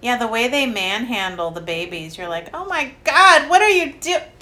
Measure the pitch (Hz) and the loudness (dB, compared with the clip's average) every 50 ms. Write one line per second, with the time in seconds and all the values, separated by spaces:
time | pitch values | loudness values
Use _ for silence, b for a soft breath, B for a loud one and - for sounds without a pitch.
0 | - 233 247 240 240 226 214 226 233 254 247 285 277 262 233 202 190 185 196 214 | -2 -2 -2 -2 -2 -2 -2 -2 -2 0 0 0 -2 -2 -2 -4 -4 -4 -4 -4
1 | 233 247 233 208 190 190 180 175 170 170 165 170 170 165 170 165 170 175 175 170 | -4 -4 -4 -4 -4 -6 -6 -6 -6 -6 -6 -8 -8 -8 -6 -6 -6 -8 -10 -12
2 | 160 160 165 - 185 175 170 165 170 - - 311 359 392 381 330 294 262 277 - | -12 -12 -14 -12 -10 -8 -8 -8 -8 -10 -12 -12 -8 -6 -4 -6 -6 -6 -8 -10
3 | _ - 269 311 370 381 359 311 294 285 330 370 415 427 403 359 339 285 277 - | _ 0 4 6 8 8 8 8 6 6 4 4 4 6 2 2 0 -4 -8 -12
4 | - 302 359 320 - - - _ | -8 -4 -4 -4 -4 -8 -20 _